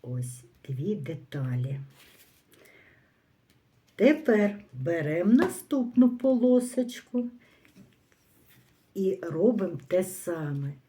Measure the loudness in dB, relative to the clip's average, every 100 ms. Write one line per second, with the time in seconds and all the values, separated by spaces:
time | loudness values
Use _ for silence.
0 | -8 -8 -8 -12 -20 _ -10 -6 -4 -6
1 | -8 -12 -10 -8 -4 -4 -4 -8 -12 _
2 | -20 _ _ _ _ _ -20 _ _ _
3 | _ _ _ _ _ _ _ _ _ 4
4 | 4 4 2 2 2 -2 -14 -8 -4 -2
5 | -2 0 4 6 4 -2 -4 -4 0 4
6 | 4 4 0 2 4 4 2 -4 -6 -8
7 | -8 -6 -6 -12 _ _ _ -20 -20 _
8 | _ _ _ _ _ _ _ _ _ -4
9 | -2 -2 -6 2 2 2 -4 -6 -2 -2
10 | -2 -8 -8 -6 -6 -6 -8 -10